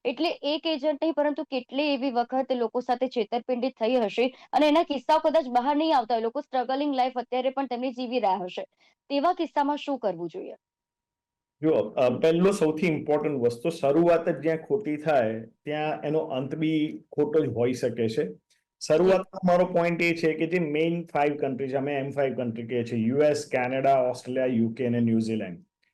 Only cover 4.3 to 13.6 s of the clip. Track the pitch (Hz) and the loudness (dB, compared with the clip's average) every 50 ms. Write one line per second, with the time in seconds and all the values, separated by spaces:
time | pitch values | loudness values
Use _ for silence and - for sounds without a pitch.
4.3 | 262 - - _ - 262 302 302 294 330 349 - 285 262 - - 311 311 - 311 | -2 -6 -12 _ 0 2 4 4 4 4 2 2 -2 -4 0 2 2 2 4 4
5.3 | 277 320 285 254 240 247 240 277 294 294 320 320 311 262 226 214 247 226 220 226 | 2 2 0 2 0 0 2 2 0 2 2 2 2 2 2 0 0 0 0 -2
6.3 | 226 294 - - - 262 240 240 262 277 294 294 269 254 247 262 247 247 247 - | -4 -4 -8 -4 -2 -2 -2 0 -2 -2 -2 -2 0 0 0 0 -2 -4 -6 -4
7.3 | 247 254 247 269 262 269 277 240 247 233 254 269 240 247 254 226 247 254 214 190 | -4 -2 -2 -2 -2 -2 -4 -4 -4 -4 -4 -6 -6 -6 -6 -4 -2 0 0 2
8.3 | 185 196 180 180 - - 190 - _ _ _ _ _ _ _ _ 277 285 277 349 | 0 0 -2 -6 -8 -10 -12 -12 _ _ _ _ _ _ _ _ -2 0 0 0
9.3 | 359 359 339 - - 294 285 277 294 285 - - 277 247 - 202 180 165 175 170 | 0 0 -2 -2 -2 -2 0 0 -2 -4 -4 -4 -4 -2 -2 -4 -4 -4 -6 -8
10.3 | - - - - - - _ _ _ _ _ _ _ _ _ _ _ _ _ _ | -10 -10 -12 -12 -14 -18 _ _ _ _ _ _ _ _ _ _ _ _ _ _
11.3 | _ _ _ _ _ _ 147 160 151 113 104 107 - 139 131 123 117 - - 160 | _ _ _ _ _ _ 2 2 4 4 2 0 0 2 2 2 2 4 4 4
12.3 | 165 170 180 196 202 196 165 156 156 - 190 175 156 139 - - 147 151 151 151 | 4 6 4 4 4 4 2 2 2 2 0 0 0 0 0 0 0 0 0 0
13.3 | 147 131 117 120 120 - | -2 2 0 0 0 0